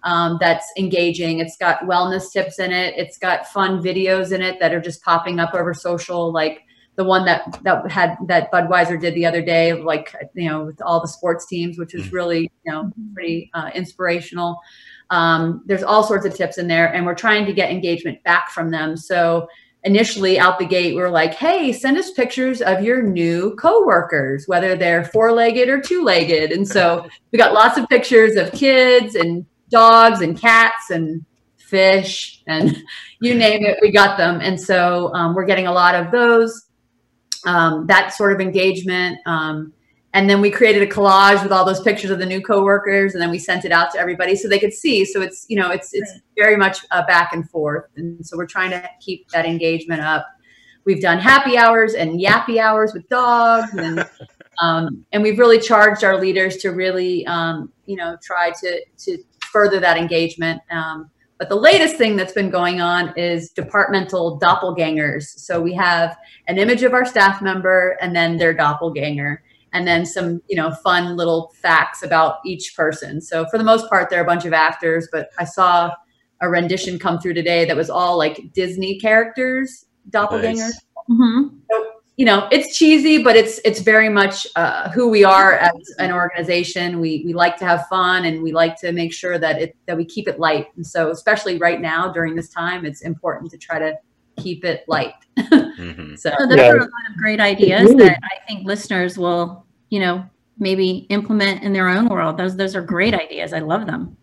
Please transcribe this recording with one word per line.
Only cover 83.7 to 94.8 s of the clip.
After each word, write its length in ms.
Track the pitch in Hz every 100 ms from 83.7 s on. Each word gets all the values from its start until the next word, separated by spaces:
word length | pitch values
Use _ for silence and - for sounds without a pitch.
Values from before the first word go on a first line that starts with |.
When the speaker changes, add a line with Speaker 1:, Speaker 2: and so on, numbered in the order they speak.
| 214
Speaker 1:
very 280 | 202 220 220
much, 380 | 208 196 196 - -
uh, 340 | 165 - -
who 180 | 170 240
we 140 | 214
are 300 | 196 190 196
as 420 | 180 175 170 - -
an 140 | 185
organization. 840 | 180 175 175 170 175 175 185 175 175
We, 240 | 165 156 160
we 80 |
like 240 | 170 175 170
to 80 | 180
have 200 | 170 170
fun, 360 | 190 180 185
and 180 | 175 160
we 100 | 160
like 220 | 160 165 165
to 100 | 180
make 200 | 170 165
sure 260 | 165 180 175
that 220 | 160 156
it, 160 | 165 _ -
that 120 | 170
we 80 | 170
keep 220 | - 196
it 120 | -
light. 280 | 160 151 143 -
And 100 | 170
so 240 | 175 160
especially 480 | 160 - 214 202 175
right 220 | 170 170
now 300 | 165 160 185
during 240 | 175 165
this 140 | 160 165
time, 380 | - 170 180 156
it's 160 | 143
important 480 | 170 160 175 - 165
to 80 | -
try 200 | - 165
to 160 | 156 156 _ _ _ -
keep 260 | 180 165
it 200 | 175 165